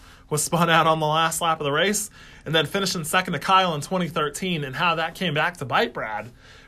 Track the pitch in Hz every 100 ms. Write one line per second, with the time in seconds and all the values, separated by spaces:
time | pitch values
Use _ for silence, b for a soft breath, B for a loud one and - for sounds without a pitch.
0 | B B B 151 - 165 170 165 160 160
1 | 151 160 165 - 170 156 147 147 196 208
2 | - B B B - 160 151 202 190 180
3 | 147 185 185 156 - 190 185 151 - 185
4 | 165 160 147 - 185 165 135 131 175 165
5 | 165 160 180 151 165 175 127 156 233 -
6 | 113 107 110 - B B